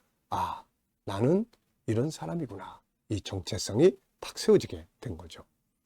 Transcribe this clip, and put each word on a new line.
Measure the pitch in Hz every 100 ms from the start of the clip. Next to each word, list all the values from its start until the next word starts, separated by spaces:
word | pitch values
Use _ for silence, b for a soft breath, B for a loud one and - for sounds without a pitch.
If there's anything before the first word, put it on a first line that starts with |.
| _ _ _
"아, | 98 - - - _ _ _
나는 | - 98 123 190 226 _ _ _ -
이런 | 110 151
사람이구나." | - 160 170 135 98 - - _ _ -
이 | 104
정체성이 | - 98 - 98 - 104 180 - _ _
탁 | - -
세워지게 | - 196 - 85 80 _
된 | - 80
거죠. | 85 - - _ _ _